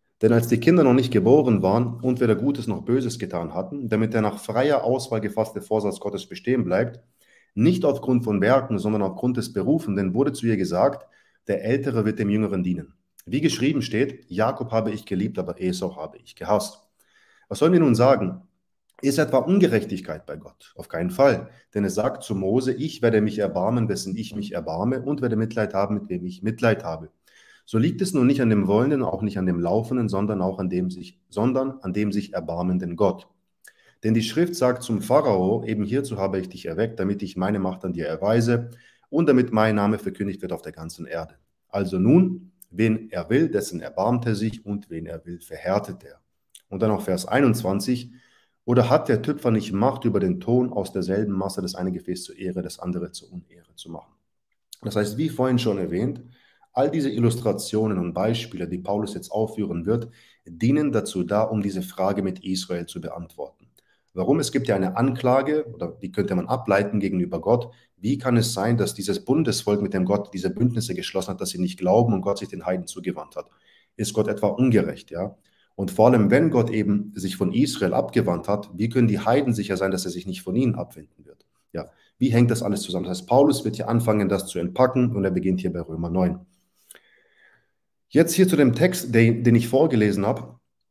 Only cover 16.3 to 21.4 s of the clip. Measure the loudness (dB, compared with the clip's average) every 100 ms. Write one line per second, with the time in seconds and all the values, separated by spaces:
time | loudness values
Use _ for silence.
16.3 | -14 0 0 0 -10 _ _ _ _ _
17.3 | _ _ 0 4 6 6 6 6 6 2
18.3 | -6 -14 _ _ _ _ _ 0 2 2
19.3 | 2 4 4 6 4 0 -6 -8 -12 -12
20.3 | -14 -16 -20 -20 -20 -10 -6 -4 4 4
21.3 | 4